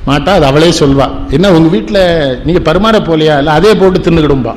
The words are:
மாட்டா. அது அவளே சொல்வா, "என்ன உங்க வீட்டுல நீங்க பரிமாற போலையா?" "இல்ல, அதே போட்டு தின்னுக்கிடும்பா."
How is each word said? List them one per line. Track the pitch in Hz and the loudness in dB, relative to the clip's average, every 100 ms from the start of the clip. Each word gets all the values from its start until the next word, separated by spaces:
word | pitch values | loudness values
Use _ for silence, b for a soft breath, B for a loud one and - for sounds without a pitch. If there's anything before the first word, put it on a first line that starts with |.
| 127 | -4
மாட்டா. | 147 143 | -4 0
அது | 190 139 | 0 2
அவளே | 143 170 | 2 2
சொல்வா, | 165 147 135 127 - - | 2 0 0 -2 -4 -4
"என்ன | 143 196 | 0 2
உங்க | 165 165 196 | 2 2 0
வீட்டுல | 208 208 180 165 139 123 143 | -2 -2 0 0 -2 -4 -2
நீங்க | 175 156 | -2 0
பரிமாற | 170 220 220 | 0 0 0
போலையா?" | 156 160 156 147 | 0 0 0 0
"இல்ல, | 147 | 0
அதே | 151 202 | 2 2
போட்டு | 196 190 185 | 2 2 0
தின்னுக்கிடும்பா." | - 165 151 135 117 | 0 0 0 0 -4